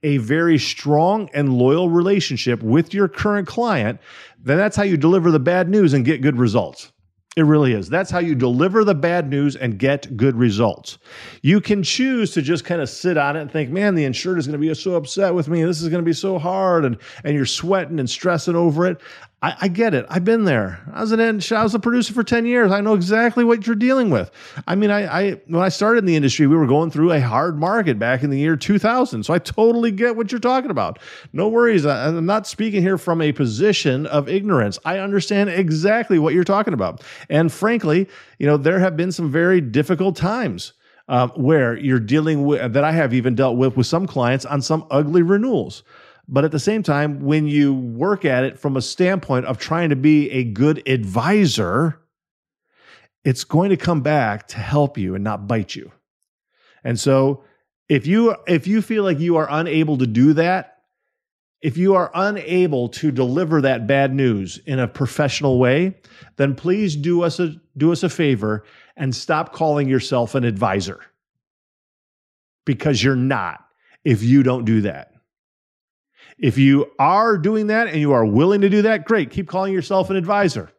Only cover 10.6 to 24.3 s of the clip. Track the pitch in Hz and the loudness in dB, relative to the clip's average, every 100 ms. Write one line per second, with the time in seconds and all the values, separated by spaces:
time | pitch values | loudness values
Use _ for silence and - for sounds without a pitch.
10.6 | 113 - - - - - - - 139 202 | 0 -2 -14 -20 -20 -20 -20 -4 2 2
11.6 | - 208 180 - 262 254 214 - 139 170 | 2 -2 0 -2 -2 0 -2 -2 -2 -4
12.6 | - 175 135 - 180 160 143 151 147 160 | -2 -4 -4 -4 -2 0 0 -2 -6 -6
13.6 | 131 170 208 180 139 120 175 180 139 147 | -4 0 0 2 0 -2 -4 -4 -4 -4
14.6 | 156 156 190 175 143 - 196 180 147 170 | -4 -2 -2 -4 -4 -2 0 0 -2 0
15.6 | 160 160 165 175 165 165 196 185 156 190 | 0 -2 -4 -2 -2 -2 -2 -4 -4 -2
16.6 | 190 170 139 110 - - - 147 131 - | 2 2 0 -4 -10 -12 -4 -2 -2 -4
17.6 | 170 190 147 160 127 - 185 170 - 170 | -2 -2 -2 -4 -6 -4 -2 -2 0 2
18.6 | 170 147 180 175 - - - _ - - | 2 2 0 -2 -10 -20 -20 _ -8 -2
19.6 | 196 175 226 143 - 180 180 226 202 127 | -4 0 0 0 -2 -2 0 2 2 0
20.6 | 95 87 - - 226 220 226 214 170 220 | -2 -6 -14 -8 -2 0 0 -2 -2 0
21.6 | 220 214 233 247 226 226 226 233 233 247 | 0 0 0 0 -2 -4 -2 0 0 2
22.6 | 214 196 208 214 175 220 233 240 233 233 | 2 2 2 0 2 2 2 2 2 2
23.6 | 202 220 247 262 233 123 85 | 0 0 2 2 2 0 -2